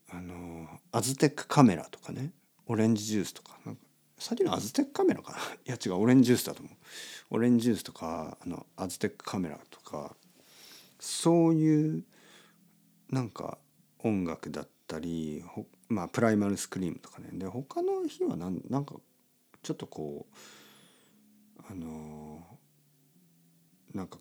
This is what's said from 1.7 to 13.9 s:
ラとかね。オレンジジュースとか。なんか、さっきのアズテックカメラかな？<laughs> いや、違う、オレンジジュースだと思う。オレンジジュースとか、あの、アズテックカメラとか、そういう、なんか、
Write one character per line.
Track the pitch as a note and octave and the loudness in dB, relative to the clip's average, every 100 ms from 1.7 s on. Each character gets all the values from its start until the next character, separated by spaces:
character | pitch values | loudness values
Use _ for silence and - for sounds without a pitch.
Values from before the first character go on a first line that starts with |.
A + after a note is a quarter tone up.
| E2 | 8
ラ | - | -4
と | - | -14
か | - | -12
ね。 | A#2 C#3+ - _ _ - | -8 -8 -10 _ _ -4
オ | A2+ | 2
レ | A2 | 2
ン | G#2+ | 2
ジ | G#2+ | 0
ジ | G#2+ | -2
ュ | |
ー | E2+ | -4
ス | |
と | - | -8
か。 | - - A2+ | -20 -18 -16
な | |
ん | - | -16
か、 | _ _ _ - | _ _ _ -14
さ | - A#3+ | -6 -2
っ | |
き | |
の | F#4+ | 0
ア | - | -2
ズ | G#3 | -2
テ | - | 0
ッ | C#4 | 0
ク | |
カ | - | 2
メ | F#4+ - | 2 2
ラ | |
か | - | -4
な？ | - | -10
<laughs> | |
い | - - - | -10 -10 -10
や、 | B2 | -6
違 | A2 | -2
う、 | F2+ | 4
オ | A2+ | 8
レ | |
ン | C3 | 8
ジ | A#2+ | 8
ジ | |
ュ | A#2+ | 6
ー | |
ス | - | 2
だ | |
と | C2+ | -8
思 | - | -14
う。 | - - - - - - | -20 -20 -16 -16 -16 -4
オ | A2+ | 2
レ | A#2+ | 4
ン | A#2+ | 4
ジ | A#2+ | 4
ジ | |
ュ | |
ー | G2 | 0
ス | |
と | - | -4
か、 | - E2 E2 D#2 - | -12 -8 -8 -8 -10
あ | - | -10
の、 | E2 - - | -10 -12 -8
ア | F#2+ | -8
ズ | - | -4
テ | G2+ | -6
ッ | - | -6
ク | - | -8
カ | G2+ | -6
メ | E2+ | -6
ラ | D#2 - | -8 -16
と | - | -20
か、 | - D2+ C#2+ - _ _ _ - - - - _ | -12 -10 -10 -16 _ _ _ -20 -20 -20 -20 _
そ | - - E3 E3+ E3 | -10 0 4 6 6
う | D#3+ | 6
い | D#3 D3+ D#3 D#3+ | 6 6 4 -2
う、 | - _ - - _ _ _ _ _ _ - | -8 _ -20 -20 _ _ _ _ _ _ -4
な | C3 | -4
ん | A#2 | -4
か、 | - - - _ _ _ | -6 -10 -10 _ _ _